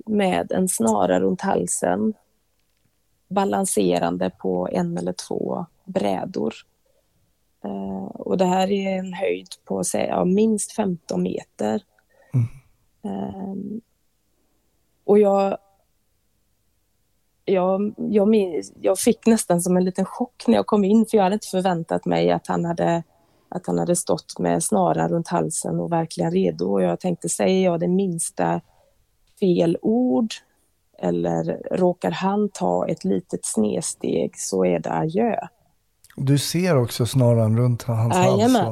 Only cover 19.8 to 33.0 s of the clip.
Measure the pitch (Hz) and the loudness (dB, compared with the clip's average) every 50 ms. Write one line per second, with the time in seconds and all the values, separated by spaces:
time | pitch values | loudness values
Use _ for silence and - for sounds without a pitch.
19.8 | 185 190 185 - 190 - - - 240 - _ - - - 226 202 196 - 220 208 | 2 0 0 -2 -4 -4 -4 -6 -8 -8 _ -4 2 2 4 4 4 2 2 2
20.8 | 196 190 214 226 220 - - 214 190 180 208 214 - - - 185 185 190 180 165 | 4 6 6 4 4 4 4 4 4 4 2 -2 -4 -4 -4 0 0 0 0 -2
21.8 | 165 - 180 - - 180 170 165 170 175 175 170 - - 185 175 170 170 170 175 | -2 -4 -4 -4 0 0 0 2 4 2 2 0 -2 -4 -2 -2 -2 -2 -2 0
22.8 | 175 170 170 170 165 - _ _ _ _ _ _ _ _ - 180 - - 170 170 | 0 0 0 -2 -4 -8 _ _ _ _ _ _ _ _ -10 -8 -4 -2 -2 -2
23.8 | 170 170 175 175 - - 180 165 - - - - 180 175 175 170 165 - 214 196 | 0 0 0 -2 0 -2 -2 -4 -4 -12 -8 -4 -2 0 0 0 0 0 2 2
24.8 | 180 165 160 165 160 165 170 170 165 - 180 165 160 156 160 - - 175 170 170 | 2 2 2 0 0 0 -2 -2 -2 -2 -2 -2 -2 -2 -4 -6 -6 -4 -4 -4
25.8 | 175 165 170 165 160 165 - 175 170 165 170 190 190 175 160 160 175 190 202 196 | -2 -2 -2 -2 -2 -4 -4 -4 -4 0 0 2 0 0 0 -2 -2 -2 0 0
26.8 | 185 175 170 - - 185 170 - - 175 - - 202 190 190 190 190 180 170 165 | 0 0 -2 -2 -4 -4 -4 -4 -6 -6 -2 0 0 2 2 2 2 2 0 0
27.8 | 175 175 180 190 196 190 165 165 - - - - 175 165 170 170 - _ _ _ | 0 0 2 2 0 0 -2 -4 -6 -8 -4 -2 -2 -2 -2 -4 -6 _ _ _
28.8 | _ _ _ _ _ _ _ _ _ _ _ _ 208 185 175 180 170 170 175 - | _ _ _ _ _ _ _ _ _ _ _ _ 2 2 4 4 4 2 0 0
29.8 | - - 220 247 254 254 254 254 233 214 - - _ _ _ _ _ _ _ _ | 0 0 2 2 2 2 2 0 0 -2 -6 -12 _ _ _ _ _ _ _ _
30.8 | _ _ _ - - 90 175 170 170 175 170 165 165 170 - - - - - - | _ _ _ -4 -2 -2 0 0 0 0 0 0 -2 -2 -4 -6 -6 -4 0 2
31.8 | 185 180 175 - - 180 170 - 185 190 202 208 208 196 - - 185 - 87 90 | 2 2 0 0 -4 -4 -4 -2 -2 -2 0 0 -2 -2 -2 -2 0 0 2 2
32.8 | - - 160 - | 0 -2 -4 -4